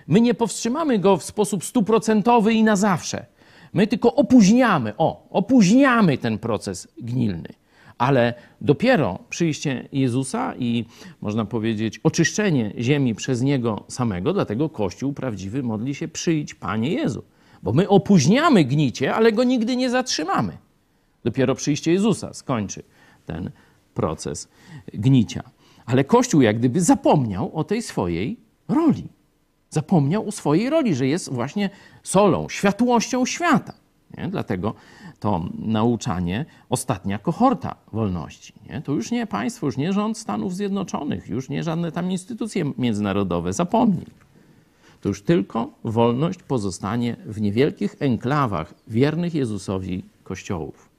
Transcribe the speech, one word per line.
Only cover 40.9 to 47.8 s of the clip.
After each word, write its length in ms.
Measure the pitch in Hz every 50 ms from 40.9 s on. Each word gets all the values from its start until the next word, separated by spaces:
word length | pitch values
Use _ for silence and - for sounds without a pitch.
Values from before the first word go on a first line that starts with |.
| - - 294 294 - 92 - -
już 200 | - 123 131 -
nie 140 | 139 156 156
żadne 280 | 170 160 170 170 165
tam 200 | 151 170 175 185
instytucje 600 | 190 180 - - 233 214 240 208 - 196 151 139 -
międzynarodowe. 760 | - 127 120 104 101 104 98 95 101 101 90 87 87 85 90 95
Zapomnij. 540 | - 175 175 - 226 247 214 175 - - - - _ _ _ _ - _ _ _ _ _ _ _ _ _ - _ _
To 80 | - 101
już 120 | 95 -
tylko 480 | - - 170 185 196 - - 226 240 294 - _ -
wolność 600 | 120 107 117 117 120 120 127 156 180 190 - -
pozostanie 720 | - 139 120 101 98 90 - - 95 110 120 120 120 113 - -
w 160 | 113 107 107
niewielkich 540 | 107 101 98 117 143 170 196 -